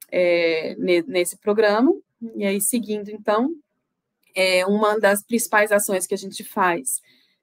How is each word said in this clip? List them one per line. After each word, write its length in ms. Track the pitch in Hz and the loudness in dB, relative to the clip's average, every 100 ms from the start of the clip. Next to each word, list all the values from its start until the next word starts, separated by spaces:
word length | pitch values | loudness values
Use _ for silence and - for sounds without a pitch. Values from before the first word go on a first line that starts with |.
| - | -6
é, 640 | 180 180 170 165 160 156 190 | 0 2 2 2 0 -4 -4
ne-, 260 | 180 175 165 | 0 0 0
nesse 320 | 185 175 - | -2 -2 -4
programa. 520 | - 208 208 208 277 403 - - 226 220 | -2 2 2 4 2 2 -4 -18 -14 -4
E 100 | 202 | -2
aí, 160 | 196 | -2
seguindo, 480 | 202 240 208 208 208 | -2 -2 -4 -8 -8
então, 400 | 214 214 208 277 330 _ _ _ _ _ _ _ 185 | -8 -2 0 0 -4 _ _ _ _ _ _ _ -2
é, 280 | 185 185 185 | 2 2 2
uma 320 | 208 214 214 | 2 2 2
das 240 | 202 202 | 2 2
principais 480 | - 226 - 214 214 | 0 -4 0 2 4
ações 340 | 208 - - - | 2 0 -2 -2
que 80 | |
a 60 | 196 | -6
gente 240 | 196 - | -8 -14
faz 580 | 208 214 185 170 - - _ _ _ _ | -10 -2 0 0 -4 -8 _ _ _ _